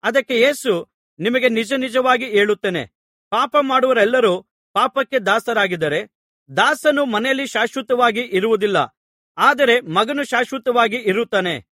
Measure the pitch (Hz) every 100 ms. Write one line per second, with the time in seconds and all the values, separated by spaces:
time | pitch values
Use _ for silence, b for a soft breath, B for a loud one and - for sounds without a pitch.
0 | 202 247 262 240 254 294 262 175 - _
1 | _ _ 180 254 254 226 220 269 254 233
2 | 254 254 254 208 208 208 202 175 117 _
3 | _ _ _ 214 262 302 269 262 262 247
4 | 208 254 226 185 - _ _ 196 247 -
5 | 262 262 190 214 233 226 196 175 156 147
6 | 208 _ _ _ _ 135 240 302 311 285
7 | 285 214 247 269 269 226 226 - 247 247
8 | 240 220 247 190 214 220 208 185 127 _
9 | _ _ _ - 220 277 269 240 214 165
10 | 220 285 277 240 247 269 240 240 233 208
11 | 214 190 233 208 180 147 -